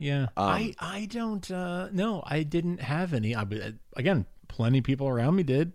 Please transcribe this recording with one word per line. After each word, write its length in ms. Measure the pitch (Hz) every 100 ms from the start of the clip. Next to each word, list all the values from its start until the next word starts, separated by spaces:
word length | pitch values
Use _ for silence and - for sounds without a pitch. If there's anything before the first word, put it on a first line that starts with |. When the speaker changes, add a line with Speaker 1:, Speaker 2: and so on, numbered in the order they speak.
Speaker 1:
yeah. 220 | 143 143 127 -
Speaker 2:
Um, 120 | -
Speaker 1:
I, 260 | 185 220 -
I 260 | 170 196 208
don't, 420 | 233 226 208 180
uh, 360 | 185 180 175 190
no, 300 | 190 220 190 -
I 160 | 147
didn't 380 | 151 170 175 180
have 340 | 127 151 180
any. 220 | 135 107 117
I, 40 |
w-, 340 | 104 107 104 110 - -
again, 300 | 139 170 - - -
plenty 300 | - 117 135
of 60 |
people 220 | 120 135 135
around 300 | 120 127 190
me 80 |
did, 280 | 147 135 170